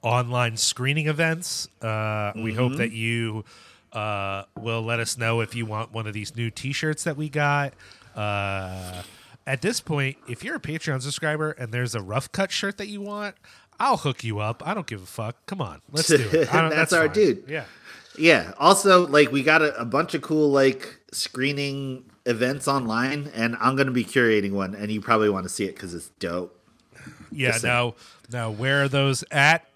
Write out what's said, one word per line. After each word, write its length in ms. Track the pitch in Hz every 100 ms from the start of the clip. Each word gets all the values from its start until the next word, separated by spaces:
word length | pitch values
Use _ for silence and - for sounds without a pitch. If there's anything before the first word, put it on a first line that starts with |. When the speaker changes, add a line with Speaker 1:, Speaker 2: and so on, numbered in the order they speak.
Speaker 1:
online 520 | 113 120 120 123 120 113
screening 520 | - - 131 147 151
events. 600 | 151 165 160 180 - - _
Uh, 500 | 113 110 107 107 104 104
we 180 | 110
hope 200 | 110 123
Speaker 2:
Mm-hmm. 40 | 135
Speaker 1:
that 140 | 117
you, 520 | 110 113 117 113 107 104 - - _ _
uh, 520 | 113 107 101 98 98 98 -
will 220 | 113 113
let 160 | 113 117
us 180 | 113 123
know 220 | 113 117
if 160 | 107 117
you 100 | 110
want 260 | 107 113
one 120 | 107 107
of 80 |
these 220 | 107 101 113
new 160 | 117
T-shirts 540 | - 135 139 156 151 170
that 100 | 143
we 100 | 151
got. 440 | 151 147 143 139 - - - - -
Uh, 840 | 104 101 101 98 95 92 90 90 90 - - - -
at 140 | 135
this 180 | 180 233
point, 380 | - 151 135 135 -
if 160 | 120
you're 140 | 226 330
a 20 |
Patreon 420 | - 156 - 131
subscriber 500 | 131 139 156 151 156
and 200 | 151 123
there's 240 | 120 123 117
a 60 |
Rough 300 | 95 110 -
Cut 200 | - 196
shirt 260 | - 196 202
that 100 | 202
you 140 | 208
want, 340 | 202 208 208 - _ - _ _
I'll 180 | 262 214
hook 260 | 147 127
you 160 | 117 104
up. 220 | 107 117 156
I 60 |
don't 120 | 208 160
give 160 | 104
a 40 | 92
fuck. 360 | - 110 - -
Come 160 | 196
on, 200 | 113 71 -
let's 180 | 147 160
do 60 | 151
it. 380 | 110 160 147
I 80 | 151
don't, 80 | 160
Speaker 2:
<laughs> 0 |
That's 220 | 151 160
Speaker 1:
that's 20 |
Speaker 2:
our 120 | 170 160
Speaker 1:
fine. 80 | 208
Speaker 2:
dude. 280 | 196 - -
Speaker 1:
Yeah. 160 | 151 120 - - - - -
Speaker 2:
Yeah. 340 | 160 135 82 -
Also, 480 | 156 196 196 180 175
like, 240 | 147 139
we 120 | 139
got 180 | 135 160
a, 140 | 151 120
a 60 | 120
bunch 280 | 135 170
of 80 | 156
cool, 280 | - 156 151
like, 480 | 139 135 131 - - _
screening 920 | - - 127 135 143 143 139 135 127 - _ -
events 420 | 113 123 139 -
online, 640 | 139 120 113 127 143 143
and 220 | - 117 117
I'm 160 | 120 135
gonna 160 | 135
be 140 | 123 113
curating 460 | 135 117 107 101
one, 240 | 98 95 101
and 160 | 104
you 100 | 107
probably 280 | 98 113 107
wanna 200 | 95 90
see 160 | - 98
it 120 | -
'cause 140 | 95 85
it's 140 | - _
dope. 400 | 87 87 87 _ _ _ _ - - - -
Speaker 1:
Yeah. 180 | 147 127
Speaker 2:
Just 100 | 113
saying. 120 | 120
Speaker 1:
Now, 220 | 123 123 - - - -
now, 200 | 120 113
where 320 | 107 131 143
are 40 | 139
those 340 | 139 139 127 -
at? 340 | 147 143 165 _